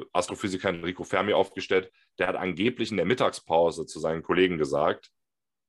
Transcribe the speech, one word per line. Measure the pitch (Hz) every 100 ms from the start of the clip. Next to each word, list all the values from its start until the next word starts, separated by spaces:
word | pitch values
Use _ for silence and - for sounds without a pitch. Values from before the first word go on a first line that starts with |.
| -
Astrophysiker | 87 - 101 104 92 98
Enrico | 85 87 90
Fermi | 85 95 101
aufgestellt. | 87 95 - - 95 92 _ _ -
Der | 92
hat | 76
angeblich | 92 80 113 120 113
in | 98
der | 85
Mittagspause | 92 95 - - 82 85 80 78
zu | 80
seinen | 80 82
Kollegen | - 87 92 82
gesagt, | 73 71 82 107 - _ _ _ _ _